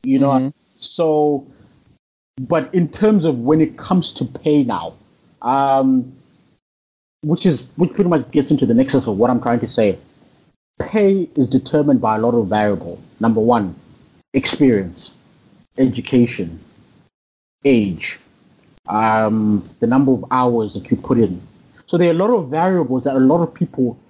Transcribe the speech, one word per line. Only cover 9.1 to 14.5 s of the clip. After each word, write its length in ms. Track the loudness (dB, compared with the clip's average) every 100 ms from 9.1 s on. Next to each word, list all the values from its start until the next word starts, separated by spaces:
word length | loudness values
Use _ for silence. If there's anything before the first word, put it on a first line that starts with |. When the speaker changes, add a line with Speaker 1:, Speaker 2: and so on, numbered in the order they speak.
| 0
Speaker 1:
what 120 | 0
I'm 120 | 0
trying 180 | 0 -2
to 80 | -2
say. 300 | 0 0 0 -10 _ _ _ _ _ _ _
Pay 480 | -6 0 2 2 -2 -2
is 140 | 0
determined 500 | 0 0 0 2 2
by 160 | 0 0
a 40 |
lot 140 | 0
of 140 | 0 0
variables. 520 | 0 0 -2 -6 -16 -20 _
Number 220 | -2 0
one, 340 | 2 0 -2 -10 _ _ _ _ _
experience, 800 | -4 -4